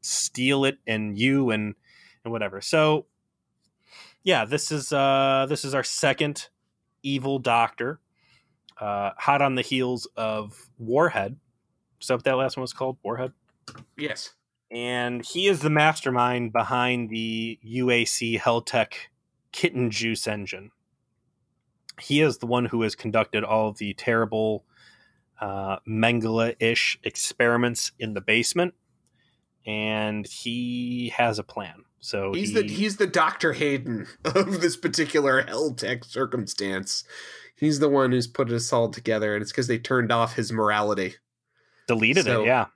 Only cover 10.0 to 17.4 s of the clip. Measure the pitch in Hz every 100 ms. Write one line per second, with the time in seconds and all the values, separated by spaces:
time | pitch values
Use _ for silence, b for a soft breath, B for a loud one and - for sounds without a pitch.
10 | - - 110 107 104 - - _ 113 127
11 | 165 - 101 135 _ _ _ _ _ _
12 | - 127 135 131 135 - 127 - 131 131
13 | 101 117 127 - _ _ - - - -
14 | 147 95 - _ _ _ _ 117 120 123
15 | 123 123 117 170 196 175 147 151 151 151
16 | 139 127 120 123 117 117 110 127 123 123
17 | 117 110 113 113